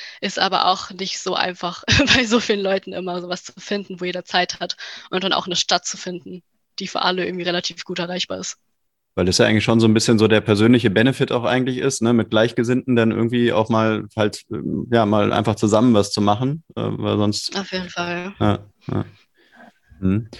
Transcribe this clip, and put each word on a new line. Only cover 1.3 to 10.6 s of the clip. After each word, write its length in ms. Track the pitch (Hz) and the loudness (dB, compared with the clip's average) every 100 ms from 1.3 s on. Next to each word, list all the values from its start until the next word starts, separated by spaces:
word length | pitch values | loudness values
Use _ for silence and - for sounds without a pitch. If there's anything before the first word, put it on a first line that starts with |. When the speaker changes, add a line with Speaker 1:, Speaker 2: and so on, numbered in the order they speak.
Speaker 1:
einfach, 500 | 180 185 180 180 - - | -2 -4 -4 -8 -8 0
<laughs> 300 | - 277 254 | 2 4 2
bei 80 | |
so 160 | 233 233 | 2 0
vielen 200 | - 202 | 0 -2
Leuten 320 | 190 190 190 | -2 -4 -4
immer 260 | 185 185 175 | -10 -8 -8
sowas 240 | 175 180 | -8 -10
zu 80 | - - | -12 -16
finden, 420 | - 202 190 185 | -8 -8 -8 -10
wo 40 | 180 | -8
jeder 180 | 180 | -8
Zeit 360 | - 190 180 - | -4 0 0 -4
hat 160 | 180 - - - - | -10 -10 -14 -18 -6
und 120 | 185 | -4
dann 120 | 185 | -2
auch 120 | - 180 | -2 -2
eine 100 | 170 | -4
Stadt 280 | - 180 - | -2 -2 -2
zu 100 | 190 | -10
finden, 440 | - 180 190 180 - _ _ - | -10 -12 -12 -18 -18 _ _ -14
die 100 | 190 | -8
für 140 | - | -4
alle 220 | 185 185 175 | -2 -2 -4
irgendwie 180 | 180 | -6
relativ 400 | 175 175 - 170 | -4 -4 -6 -10
gut 140 | - 180 | -10 -8
erreichbar 380 | 175 180 - - | -6 -6 -6 -8
ist. 160 | - - _ _ _ _ _ | -10 -14 _ _ _ _ _
Speaker 2:
Weil 120 | - 90 | -2 0
das 120 | 90 | 4
ja 80 | 113 | 4
eigentlich 160 | 110 | 4
schon 160 | 104 117 | 4 4
so 80 | 110 | 6
ein 80 | |
bisschen 240 | 110 117 113 | 4 4 4
so 80 | 107 | 6
der 140 | 107 | 4
persönliche 500 | 110 104 | 4 4